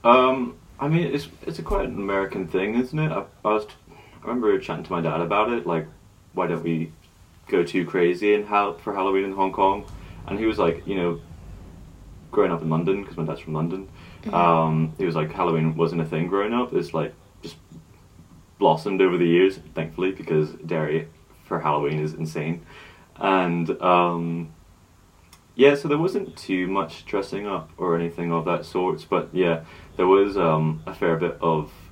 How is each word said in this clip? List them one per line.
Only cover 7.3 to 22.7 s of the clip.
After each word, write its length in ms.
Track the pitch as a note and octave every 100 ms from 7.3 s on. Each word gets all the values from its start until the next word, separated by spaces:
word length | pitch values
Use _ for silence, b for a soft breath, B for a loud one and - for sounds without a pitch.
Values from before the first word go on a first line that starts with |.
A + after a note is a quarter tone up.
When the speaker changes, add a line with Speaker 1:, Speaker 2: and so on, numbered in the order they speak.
| - -
Speaker 1:
go 160 | F#2+
too 220 | E2+ F#2+ E2
crazy 480 | F#2+ F2 F2 G#2
in 100 | G#2 G#2
Hal-, 280 | G#2 G2+ G2+
for 140 | -
Halloween 300 | G2 F#2+ F#2+
in 80 | G2
Hong 200 | G2 F#2+
Kong?" 320 | F#2 G2 G2+ F#2+ B B B -
And 120 | G2
he 80 | A2
was 120 | G#2
like, 260 | F2 E2 -
you 100 | G2
know, 240 | F2 E2 - - - - - - - - - - -
growing 180 | - F#2+
up 120 | E2
in 60 | D#2+
London, 360 | D#2+ F2 G2
'cause 120 | G2 D#2+
my 80 |
dad's 160 | D#2 C#2+
from 140 | -
London, 340 | D#2 E2+ F#2+ G2 B B B
Speaker 2:
Mm-hmm. 120 | -
Speaker 1:
um, 580 | E2+ E2+ E2 D#2+ D#2+ D#2+ -
he 60 |
was 100 | F#2 E2
like, 160 | D#2+
"Halloween 440 | F#2+ F2 E2 D#2+ D#2+
wasn't 240 | E2+ E2+
a 40 |
thing 240 | D#2+ D#2+ F2+
growing 240 | G2 G#2
up. 200 | A#2+ B2+
It's, 220 | - E2
like, 180 | E2 C#2+ - - -
just 140 | - - - - - - - - - - - _
blossomed 440 | F#2 D#2+ G#2 F#2+
over 140 | F#2 F2
the 80 | F2
years, 320 | E2+ F#2+ - -
thankfully, 380 | - D#2+ - F#2
because 380 | F#2+ D#2+ D#2 D2+ -
Derry 440 | D#2+ E2+ D#2 D#2 - - _ -
for 160 | - F2
Halloween 380 | D2+ D2 D2 D#2
is 140 | D#2
insane." 500 | - D#2 E2 D#2 E2+ B